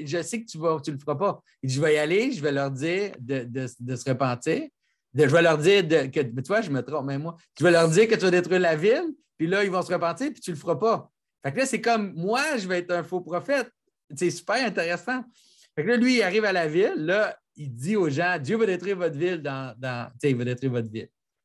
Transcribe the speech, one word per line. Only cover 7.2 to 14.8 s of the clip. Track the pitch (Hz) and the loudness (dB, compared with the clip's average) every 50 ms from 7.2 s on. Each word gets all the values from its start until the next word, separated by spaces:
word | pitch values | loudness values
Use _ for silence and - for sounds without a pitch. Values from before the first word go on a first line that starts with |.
| 151 165 165 - _ _ _ - | -6 -8 -10 -14 _ _ _ 2
je | 143 | 4
vais | 175 | 6
leur | 175 170 165 165 | 6 6 6 6
dire | 156 180 226 220 | 6 6 6 6
que | 180 | 4
tu | 165 | 2
vas | 175 190 | 4 4
détruire | 175 180 175 160 185 180 | 4 4 2 2 2 2
la | 185 170 160 | 4 2 2
ville, | 151 160 208 240 302 370 330 - - _ _ _ - | 2 4 2 2 2 0 -4 -8 -10 _ _ _ -6
puis | 151 165 | -4 0
là, | 185 202 208 | 0 0 0
ils | 196 | 0
vont | 180 185 | 0 -2
se | 170 - | -2 -2
repentir, | 180 175 170 170 165 165 262 294 | -2 -2 -2 -2 -2 -2 -4 -6
puis | - - | -6 -8
tu | - - | -10 -10
le | 175 139 | -10 -6
feras | - 175 165 | -4 -4 -2
pas. | 135 143 226 220 147 123 - _ _ _ _ _ _ - | 0 2 0 0 0 -2 -8 _ _ _ _ _ _ -8
Fait | 131 | -6
que | 139 202 | -2 -2
là, | 269 | -2
c'est | 262 - 220 | -2 -2 -2
comme, | 226 240 233 226 208 196 151 | 0 0 0 0 0 -4 -6
moi, | 156 170 190 220 254 285 311 302 240 | -6 -4 -2 0 0 0 -2 -2 -4
je | 190 180 | -4 -2
vais | 185 180 | -2 -2
être | 175 175 | -2 -2
un | 175 175 160 | -2 -4 -4
faux | - 180 180 | -4 -6 -6
prophète. | 175 156 170 175 170 - 285 277 233 - _ _ _ _ _ _ _ - 151 | -6 -4 -6 -6 -2 -2 -2 -2 -2 -4 _ _ _ _ _ _ _ -16 -8
C'est | 135 180 175 | -2 -2 -2
super | 165 175 - - 202 247 269 | -2 -4 -4 -2 -2 0 0
intéressant. | 220 175 202 | -2 -2 -2